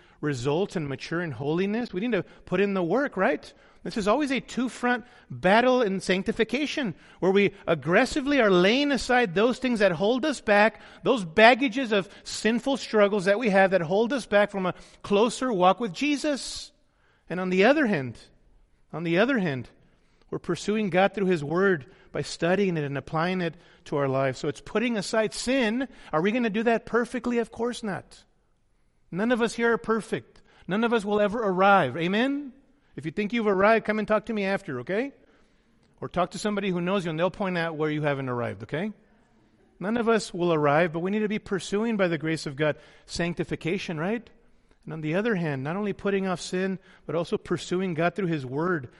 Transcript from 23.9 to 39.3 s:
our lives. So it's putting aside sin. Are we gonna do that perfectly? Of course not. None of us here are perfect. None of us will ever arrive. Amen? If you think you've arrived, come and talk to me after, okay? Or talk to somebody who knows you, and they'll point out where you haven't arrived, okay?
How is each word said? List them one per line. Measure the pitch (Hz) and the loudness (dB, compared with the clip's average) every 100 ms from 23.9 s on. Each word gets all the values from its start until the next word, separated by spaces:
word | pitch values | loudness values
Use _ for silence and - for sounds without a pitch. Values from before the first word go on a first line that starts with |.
| 151 | -2
our | 139 | 0
lives. | 131 135 127 | 0 0 -2
So | 160 | -6
it's | - | -6
putting | - 214 247 226 | -6 -2 -2 -2
aside | - 226 220 | -2 -2 -2
sin. | - - 269 226 233 269 - - | -4 -2 0 0 -2 -6 -10 -4
Are | 156 | 0
we | 185 | 0
gonna | 240 233 | 0 -2
do | 202 | 0
that | 226 226 - | 0 0 0
perfectly? | 226 233 254 240 240 | -2 -2 -4 -4 -2
Of | 226 | -4
course | - 240 233 | -6 -6 -6
not. | 220 160 - - _ _ _ _ _ _ _ _ _ | -8 -8 -10 -20 _ _ _ _ _ _ _ _ _
None | 165 226 | -4 0
of | 247 | 0
us | 233 | 0
here | - 233 | 0 0
are | 226 | 0
perfect. | 226 226 - 165 - _ _ _ - | 0 -2 -2 -6 -8 _ _ _ -6
None | 190 | -2
of | 233 | 0
us | 233 202 | 0 0
will | 208 | 0
ever | 208 220 | 2 0
arrive. | 214 180 196 196 143 123 | -2 4 6 6 4 0
Amen? | 170 202 262 285 285 - _ _ _ - | -2 0 0 -2 -8 -16 _ _ _ -12
If | 151 | -8
you | |
think | 160 208 | -6 -4
you've | 233 208 | -2 0
arrived, | 185 202 226 214 | 4 4 4 2
come | 214 | -2
and | 208 | 0
talk | 214 208 | -2 -2
to | |
me | 214 | -4
after, | 196 196 - 127 | -2 -2 -4 -8
okay? | 123 196 277 - _ _ _ _ _ _ _ _ | -4 -4 -4 -8 _ _ _ _ _ _ _ _
Or | 131 | -6
talk | 170 175 | -2 -2
to | - | -2
somebody | 214 208 196 | -4 -2 -2
who | 180 | -2
knows | 175 196 175 | 0 -2 -2
you, | |
and | 156 | -2
they'll | 180 | -2
point | - 196 180 | -2 -4 -2
out | 165 151 | -4 -2
where | 156 | -2
you | 151 | 0
haven't | 151 139 131 | -2 -2 -4
arrived, | 123 113 98 | -4 -4 -8
okay? | 113 143 214 208 _ _ _ | -8 -6 -6 -8 _ _ _